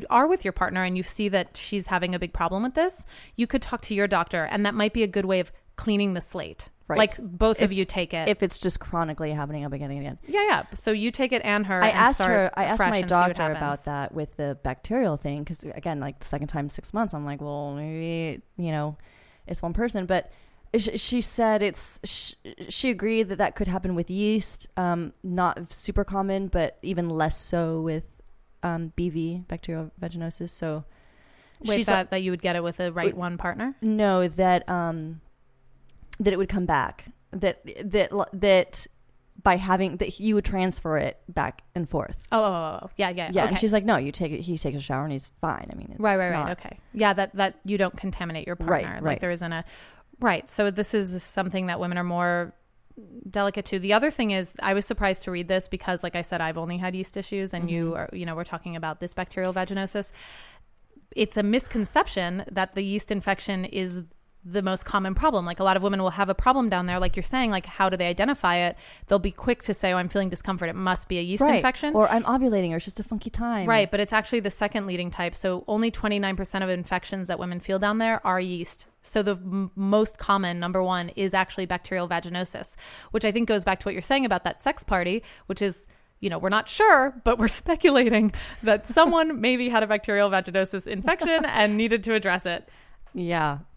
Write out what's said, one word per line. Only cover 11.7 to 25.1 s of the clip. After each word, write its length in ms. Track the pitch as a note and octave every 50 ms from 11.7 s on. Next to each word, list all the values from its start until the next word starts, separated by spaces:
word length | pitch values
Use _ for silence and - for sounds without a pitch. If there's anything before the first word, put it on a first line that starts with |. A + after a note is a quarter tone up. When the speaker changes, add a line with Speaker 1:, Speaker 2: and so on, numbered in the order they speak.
| F#3+ F3+ F#3
Speaker 2:
I 60 | A3
Speaker 1:
and 80 | - F3+
Speaker 2:
asked 160 | A3+ B3 C4
Speaker 1:
start 160 | - F#3+ F#3
Speaker 2:
her, 200 | G#3+ G3+ F#3 - -
I 80 | F#3+ G3
asked 140 | D#3+ G#3+
Speaker 1:
fresh 120 | G#3+ G3 F3
Speaker 2:
my 80 | A3
Speaker 1:
and 120 | F#3+ F#3 F3
see 40 | F3+
what 140 | F3 F3
Speaker 2:
doctor 240 | F3+ E3+ F#3 E3 D#3
about 60 | D#3
Speaker 1:
happens. 260 | D#3 D3+ C#3+ C#3+ - -
Speaker 2:
that 280 | D3+ D3 C#3+ C#3 -
with 260 | - D#3+ D3+ - -
the 200 | - D3 C#3+ C#3 C#3+ -
bacterial 520 | C3+ B2+ - - - A3 C4 B3 F3+ D3
thing, 300 | D3+ - C#3+ C#3+ D3 D3
'cause, 180 | - E3 - - D3+ -
again, 240 | - - E3+ D#3 C#3+
like, 180 | C3+ - -
the 80 | - -
second 220 | - - D3 D3+
time 180 | D3 - D3+ C#3+
in 40 | C#3+
six 220 | - - - -
months, 220 | - G3+ G#3+ - -
I'm 120 | D3 D3
like, 160 | C#3+ C#3+ C#3
"Well, 340 | D3 D3 C#3+ D3 D3 C#3+ C#3+
maybe, 640 | C#3+ D3+ D#3 D#3+ D#3+ E3 E3 E3 E3 E3 D#3+ - - - _ -
you 140 | - F3 E3
know, 260 | D#3 D3+ D3 D3+ D3+ - - - - - _ _ _ _ -
it's 160 | - C#3+ -
one 100 | - E3+ -
person." 340 | G#3 A#3+ A#3+ - G3+ F#3
But 240 | E3+ F#3+ E3+ - - - - - - _ - - - -
sh-, 140 | A3 G3+ A3 -
she 260 | G#3+ - - B3 A#3+
said 400 | - - - - A3+ A3 G#3+ G#3
it's, 380 | G#3 G3 - - - - - - -
sh-, 300 | F#3+ - - - - - _ - - - - - -
she 200 | - - - B3+
agreed 400 | A3+ F3 F#3+ A3 A3+ A3 A3 F#3
that 60 | G3
that 180 | F#3+ G3+ - -
could 140 | - G3+
happen 260 | F#3 F3+ F#3+ F#3 F#3 F3+
with 160 | E3+ E3+ -
yeast, 580 | F#3 G3 G#3 G#3+ A3 G#3+ - - - - - - -
um, 380 | F#3+ F3+ F3 E3+ E3+ E3+ -